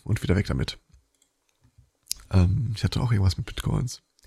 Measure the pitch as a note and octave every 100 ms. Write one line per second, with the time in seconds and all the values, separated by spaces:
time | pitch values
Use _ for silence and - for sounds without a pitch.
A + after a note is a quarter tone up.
0 | - G#2 - F#2 - C2 - - _ _
1 | _ _ _ _ _ _ _ _ _ _
2 | - - - G2 F2+ F#2+ A2 G#2+ - -
3 | B2 G#2 F#2+ - - - - - B2+ -
4 | _ _